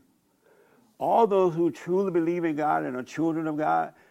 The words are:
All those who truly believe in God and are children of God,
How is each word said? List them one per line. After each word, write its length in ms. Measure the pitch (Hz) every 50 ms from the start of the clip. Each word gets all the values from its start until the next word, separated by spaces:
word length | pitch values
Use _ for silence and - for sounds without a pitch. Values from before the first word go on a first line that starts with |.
| _ _ _ _ _ _ _ _ _ _ _ _ _ _ _ _ _ _ _ -
All 280 | 127 156 196 226 226
those 280 | 196 202 190 185 175 156
who 160 | 170 170 165
truly 400 | - - - 170 180 190 202 196
believe 340 | 165 175 165 165 175 175 165
in 120 | 165 151
God 280 | 147 151 151 156 156 151
and 120 | 143 127
are 60 | 127 123
children 440 | - - 151 160 165 156 160 160
of 100 | 160 151
God, 360 | 147 151 156 165 165 160 143 - _ _ _